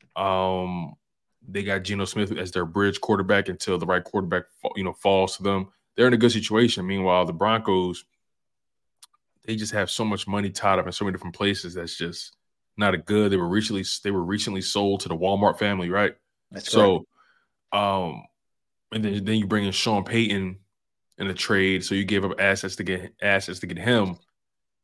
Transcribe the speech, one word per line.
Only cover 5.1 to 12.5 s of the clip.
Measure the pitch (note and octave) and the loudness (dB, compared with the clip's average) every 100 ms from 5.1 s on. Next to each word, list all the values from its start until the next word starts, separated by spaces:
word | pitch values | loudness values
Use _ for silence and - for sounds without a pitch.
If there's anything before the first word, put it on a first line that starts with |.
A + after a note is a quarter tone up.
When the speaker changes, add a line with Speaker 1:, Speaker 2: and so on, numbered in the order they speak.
| F#2+ F#2 - | 4 2 0
Speaker 1:
to | |
them. | G2 G2 F#2+ _ _ - | -2 -2 -4 _ _ 2
They're | B2 | 4
in | |
a | A#2 | 6
good | A#2+ | 4
situation. | A2 G#2 G#2+ A#2 G2+ F2+ | 4 0 2 2 2 -2
Meanwhile, | G2 F#2 F2+ F2 | 0 2 4 2
the | |
Broncos, | E2 G#2 A2+ A2 F#2 F2+ F2 - _ _ _ _ _ _ _ _ _ - _ _ _ - | 0 2 2 2 2 0 -4 -14 _ _ _ _ _ _ _ _ _ -20 _ _ _ -8
they | A2 | -6
just | G#2+ | -4
have | G#2 F#2 | -2 -2
so | - G#2+ | -2 -2
much | G2 - | -2 -2
money | G2+ G2+ | -2 -2
tied | - G2+ F#2 | 0 2 2
up | F2+ | 0
in | |
so | - G2+ | -2 -4
many | |
different | F#2 F2+ - | -4 -8 -2
places | G2+ F#2+ F2 | -2 -2 -6
that's | F2+ E2+ - | -10 -10 -8
just | E2+ - - _ _ | -8 -8 -14 _ _